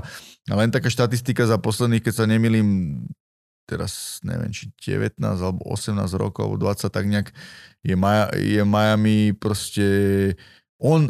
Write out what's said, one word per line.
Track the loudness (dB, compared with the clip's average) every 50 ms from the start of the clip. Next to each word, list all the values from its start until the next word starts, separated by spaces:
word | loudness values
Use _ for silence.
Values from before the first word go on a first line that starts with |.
| 0 -4 -14 -18 -20 -20 -20 _ -6 -2
a | 0 2
len | 2 2
taká | 2 0 0 0
štatistika | 0 2 0 0 0 -2 -2 -2 0 2 2 2
za | 2
posledných, | 2 2 -2 -2 0 0 2 2 0 0
keď | -2
sa | 0 0 2 2
nemýlim, | 2 2 4 4 4 4 4 2 2 0 0 -2 -6 -8 -10 -12 -14 _ _ _ _ _ _ _ _ _ _
teraz | -10 -8 -6 -6 -8 -8 -10 -12 -12 -14 -10 -8 -6
neviem, | -6 -6 -6 -6
či | -8 -10 -12 -16 -18 _ -8
devätnásť | -4 -4 -2 -2 -4 -4 -4 -4 -4 -2 -2
alebo | -4 -4 -4 -6 -6 -6
osemnásť | -6 -6 -4 -4 -4 -2 -2 -2 -2 -4
rokov, | -4 -4 -4 -4 -4
alebo | -4 -4 -2
dvadsať, | -2 -2 -2 -2 -4 -4
tak | -4 -2 -2 0
nejak | 0 0 -2 -4 -10 -20 -20 -20 -20 -20 -20 -20 _ _ -4 -2
je | 0
Maja-, | 2 4 4 4 4 2 0 -2
je | -2 -2 0 2 2 2 2
Miami | 4 4 4 4 4 4 4 4 4 4 4 2
proste, | 0 0 -2 -4 -4 -4 -6 -6 -2 0 0 2 2 2 2 2 2 2 2 0 -2 -4 -10 -20 -20 _ _ _ _
on | -2 0 2 4 4 2 2